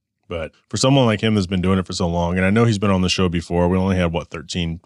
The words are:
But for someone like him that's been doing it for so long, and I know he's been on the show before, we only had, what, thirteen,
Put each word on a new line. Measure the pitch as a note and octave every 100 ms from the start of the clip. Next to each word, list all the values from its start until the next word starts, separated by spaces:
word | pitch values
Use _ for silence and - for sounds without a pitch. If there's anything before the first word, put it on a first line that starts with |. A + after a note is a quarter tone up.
| _ _ -
But | E2+ D2+ _ _
for | G#2+
someone | C3 C#3 A#2+
like | G#2
him | A2
that's | G#2+ F#2
been | F#2+
doing | F2+ F#2+
it | F2+
for |
so | F2+ F2+
long, | E2+ F2 F2+
and | F#2
I |
know | G#2+ A#2
he's | G2+
been | G#2
on | F#2+
the | F2+
show | - F#2
before, | E2+ - F2 F2
we | F#2
only | F#2+ F#2
had, | E2+
what, | E2 D#2+
thirteen, | E2 C#2+ F#2 E2+ E2